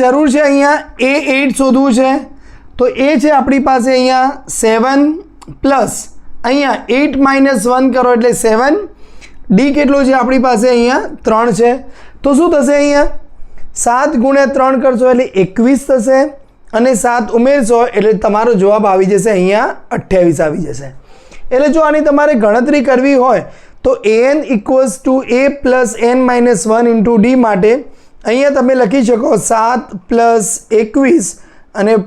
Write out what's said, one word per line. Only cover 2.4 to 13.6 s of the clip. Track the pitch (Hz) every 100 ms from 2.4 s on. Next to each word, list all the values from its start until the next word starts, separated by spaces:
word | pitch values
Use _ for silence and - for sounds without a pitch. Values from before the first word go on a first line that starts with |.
| - - - -
તો | 247
એ | - 277 311
છે | 302 277
આપણી | 262 277 277
પાસે | 262 247 254
અહીંયા | 254 254 262 285 - -
સેવન | 226 220 247 277 294 320 - - - -
પ્લસ | 277 269 196 - - - - -
અહીંયા | 233 277 277 214 - 254
એઇટ | 302 269 277
માઇનસ | 269 269 254 233
વન | 254 262 247
કરો | 247 240
એટલે | 240 220 226
સેવન. | 220 269 392 403 - - - - - -
ડી | 190 277 277
કેટલો | 277 277 269
છે | 262
આપણી | 240 262
પાસે? | 254 240 254
અહીંયા | 240 240 247 - - -
ત્રણ | 220 240 190
છે. | 240 269 - - - -
તો | 277 277
શું | 349
થશે | 302 269 285
અહીંયા? | 285 285 294 - - - - -